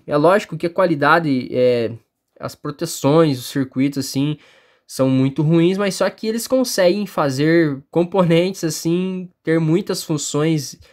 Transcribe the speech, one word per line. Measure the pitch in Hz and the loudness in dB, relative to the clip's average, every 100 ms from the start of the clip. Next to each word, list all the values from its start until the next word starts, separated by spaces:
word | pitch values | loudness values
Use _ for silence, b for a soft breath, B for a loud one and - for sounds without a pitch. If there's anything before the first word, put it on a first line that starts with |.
| - | -4
é | 151 | 2
lógico | 160 202 - 160 | 4 2 0 -6
que | 175 | -4
a | |
qualidade, | 175 180 151 143 170 160 127 - | 0 0 2 2 2 2 -2 -2
é, | 127 123 120 113 113 _ _ _ - | 0 2 2 -2 -8 _ _ _ -14
as | 135 | -14
proteções, | - 147 139 165 - 139 156 160 127 | -10 -12 -8 -8 -2 2 4 4 0
os | - | -4
circuitos | 143 131 127 139 139 131 | -4 -4 -2 -2 -2 -6
assim, | 135 143 147 b b b b b | -2 -2 -4 b b b b b
são | - 131 | -2 2
muito | 131 135 139 | 2 2 0
ruins, | 151 165 170 190 | 2 4 2 2
mas | 202 185 | -2 -2
só | 185 | -4
que | - 220 | -4 -6
eles | 226 - | -4 -2
conseguem | 262 254 - 180 202 202 | 0 0 2 2 2 -2
fazer | - 147 131 151 170 156 135 - | -2 -2 0 2 4 2 -2 -4
componentes | 160 175 196 175 165 180 190 | -2 0 0 2 2 0 -2
assim, | 160 151 165 175 185 185 180 _ | -6 -4 -2 -2 -2 -8 -12 _
ter | - 165 | -2 0
muitas | 156 170 196 180 | 2 0 0 -6
funções, | - 151 - 147 160 156 127 - b | -4 -6 -4 -2 0 -2 -4 -12 b